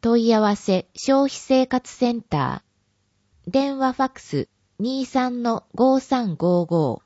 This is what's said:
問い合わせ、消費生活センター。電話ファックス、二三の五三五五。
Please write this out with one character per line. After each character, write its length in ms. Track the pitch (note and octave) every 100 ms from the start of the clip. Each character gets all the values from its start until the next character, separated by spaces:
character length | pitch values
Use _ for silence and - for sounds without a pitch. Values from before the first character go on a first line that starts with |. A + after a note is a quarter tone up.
問 260 | A#3 A#3 A3+
い 80 |
合 60 | A3
わ 160 | G#3+ G3+
せ、 320 | - F#3 - -
消 300 | - C4+ C#4
費 100 | -
生 320 | - C4 C4
活 240 | B3+ -
セ 200 | - A#3+
ン 80 | A#3
タ 440 | - D3+ C3 B2 _ _ _ _ _ _ _ _ -
ー。 40 |
電 260 | C4+ C#4 C4+
話 140 | C4
フ 100 | B3+
ァ 40 | C4
ッ 20 |
ク 120 | -
ス、 280 | - D3 - _ _ _
二 260 | A3 C4 B3+
三 380 | C4+ B3+ B3
の 180 | A#3+ A3+ _
五 260 | - B3+ C4+
三 340 | - B3+ A3+
五 300 | D#3 F3 F3
五。 380 | E3 E3+ D3 A2